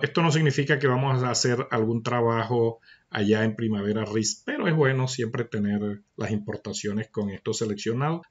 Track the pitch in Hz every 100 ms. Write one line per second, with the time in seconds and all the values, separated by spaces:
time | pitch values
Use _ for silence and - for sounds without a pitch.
0 | 143 - 165 156 156 131 143 143 139 127
1 | 135 127 127 113 127 123 - 120 110 117
2 | 117 120 117 113 107 120 113 113 _ -
3 | _ 110 104 107 110 107 113 104 101 107
4 | 104 110 107 - - - 175 160 135 135
5 | 127 - 110 120 117 110 101 104 104 101
6 | _ - 104 107 104 104 104 101 107 104
7 | 107 - 101 95 - 107 110 104 110 117
8 | 147 170 -